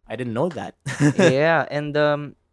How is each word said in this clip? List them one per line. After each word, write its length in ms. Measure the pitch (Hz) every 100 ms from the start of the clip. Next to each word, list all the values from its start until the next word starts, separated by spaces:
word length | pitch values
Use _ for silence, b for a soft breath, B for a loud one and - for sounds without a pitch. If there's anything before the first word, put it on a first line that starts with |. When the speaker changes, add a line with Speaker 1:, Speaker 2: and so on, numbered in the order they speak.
| -
Speaker 1:
I 80 | 113
didn't 180 | 123
know 160 | 110 175
that. 260 | 104 92 - 135 127
<laughs> 160 | 147 131
Speaker 2:
Yeah, 460 | 175 135 160 165 -
and, 240 | 147 147 147
um, 400 | 147 147 143 - _